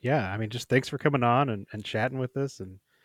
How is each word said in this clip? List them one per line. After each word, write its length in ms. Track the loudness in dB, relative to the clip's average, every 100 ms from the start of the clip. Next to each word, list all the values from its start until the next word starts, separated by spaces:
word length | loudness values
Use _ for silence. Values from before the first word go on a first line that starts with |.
Yeah, 280 | 0 0 0
I 40 | -4
mean, 120 | -4
just 180 | -6 2
thanks 200 | 2 2
for 100 | -2
coming 240 | 0 4
on 280 | 4 4 4
and, 180 | -2 -6
and 140 | -10
chatting 340 | -4 -2 -2 -2
with 180 | -4 -4
us 220 | -6 -6
and 220 | -14 -14 _ _